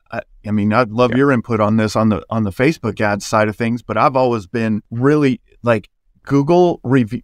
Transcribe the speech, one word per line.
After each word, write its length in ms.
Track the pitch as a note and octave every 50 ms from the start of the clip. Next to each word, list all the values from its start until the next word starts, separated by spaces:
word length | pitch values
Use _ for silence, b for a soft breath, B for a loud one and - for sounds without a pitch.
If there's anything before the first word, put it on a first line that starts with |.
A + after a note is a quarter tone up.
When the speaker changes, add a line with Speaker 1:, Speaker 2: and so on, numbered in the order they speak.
| _ -
Speaker 1:
I, 100 | - A2+ - _ - - -
I 60 | G#2
mean, 220 | G#2 G#2+ G2+ G#2 G#2
I'd 180 | A#2+ B2+ G#2
love 200 | G#2+ A#2 B2+ B2
Speaker 2:
Yeah. 60 | A#2 B2+
Speaker 1:
your 140 | C#3 C#3+
input 280 | C3+ A#2 - - A#2 G#2+
on 180 | G#2+ G#2 A2 A2
this 180 | A2 G#2+ -
on 140 | A#2 A2 A2
the, 160 | G#2 F2 - -
on 140 | - A2+ A2
the 80 | G2+
Facebook 480 | F#2 - B2+ D3+ E3 - - A2+ G2+ -
ads 240 | A2 G#2 G#2 G2+ -
side 220 | - - A2 G#2+ G#2+
of 80 | G#2
things, 260 | - A#2+ A2+ A#2 A#2+
but 160 | - - - G#2+
I've 180 | A#2+ D3+ C3
always 320 | C3 C3 B2 A#2+ A2+ F#2+ F2
been 340 | - A#2 A2 A2 A2 G#2 - -
really, 500 | A#2 A#2 B2+ C#3 D3+ D3+ D3 C3+ B2+ - _ _ _ _
like, 280 | - A#2+ A#2 G#2+ - - _ _ _ _ _ _ -
Google 560 | - C3+ C#3 C#3+ D3 F3 F3 F3+ F3 D#3 - -
rev-, 380 | A#2+ C3 C3+ A#2+ G2+ B2 -